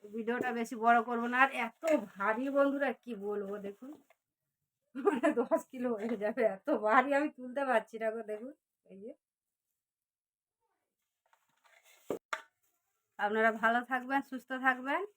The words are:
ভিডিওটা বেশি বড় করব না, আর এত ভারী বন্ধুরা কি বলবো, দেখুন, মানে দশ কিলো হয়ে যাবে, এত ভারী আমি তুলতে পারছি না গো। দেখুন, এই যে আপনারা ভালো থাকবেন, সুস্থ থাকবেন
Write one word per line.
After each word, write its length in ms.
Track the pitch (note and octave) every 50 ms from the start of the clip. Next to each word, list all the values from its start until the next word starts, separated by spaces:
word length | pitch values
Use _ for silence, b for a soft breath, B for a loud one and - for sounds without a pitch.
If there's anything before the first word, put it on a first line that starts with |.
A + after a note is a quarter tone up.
| _
ভিডিওটা 460 | G#3 G3+ A3+ A3 G#3+ A#3+ B3 B3 B3 A#3 A#3
বেশি 160 | A#3 A3+ C4 A3+ A3
বড় 140 | A#3 A#3 A#3+ A3+ A#3+
করব 140 | A#3+ A#3 A#3 A#3+
না, 60 | B3 B3 C4+
আর 60 | C4+ C4 B3+ A#3+
এত 180 | A3+ - _ - D#4+ D#4 C#4+ G3+ - -
ভারী 300 | F#3+ G3 G#3 A3 A3+ C4 C#4 C4+ C#4
বন্ধুরা 320 | C#4 C#4 C#4 C#4 C#4+ C4+ A#3+ -
কি 100 | _ A#3+ A#3+ G3 G3 G#3
বলবো, 280 | G#3 G#3 G3+ G3 G3+ G#3 G3 G3
দেখুন, 240 | G3+ _ - C4 D4+ - _ _ _ _ _ _ _ _ _ _ _ _ _ _ _ _ _ _ _
মানে 320 | B3+ C4+ G4 D#4 A#3+ - D#4+ - A#3+
দশ 220 | B3+ B3 D#4+ D#4+ - _
কিলো 180 | - B3+ B3 B3 A#3 G#3
হয়ে 180 | G3+ A#3 A#3+ G3+ G3+
যাবে, 180 | G#3 G#3+ C4 A#3 G#3+ F#3+
এত 120 | F#3+ _ - D4+ A3+ G#3
ভারী 240 | G#3+ A3 B3+ B3+ C#4 C#4 C#4
আমি 120 | D4 D4+ - -
তুলতে 240 | B3+ B3+ B3 C#4 C#4 C4
পারছি 260 | B3 A3 A3 _ - A3
না 60 | A3+ A3 G#3+
গো। 80 | A3+ A3 G#3
দেখুন, 220 | G#3+ G#3 A3 C4 D4+ _ _ _ _ _ _
এই 120 | F#3 F#3 G3 G3
যে 80 | A#3 D4+ _ _ _ _ _ _ _ _ _ _ _ _ _ _ _ _ _ _ _ _ _ _ _ _ _ _ _ _ _ A#4+ G#4+ G4 F#4 _ _ _ _ _ _ _ _ _ _ _ _ _ _ _ _ _ _ _ _ _ _ - _ _ _ - - _ _ - - - _ _ _ _ _ _ _ _ _ _ _ _ _ _ _
আপনারা 300 | G3+ G#3 G#3 A3 A3 A3+ A3 A3
ভালো 180 | G3 A3+ A#3 A#3+ A#3+ A#3+
থাকবেন, 280 | C4+ B3+ B3 B3 C4+ C#4 C4+ -
সুস্থ 200 | - B3+ - _ C4 C4 B3+
থাকবেন 360 | C4 B3+ B3 B3+ C4+ C#4+ E4 F#4+ G#4 _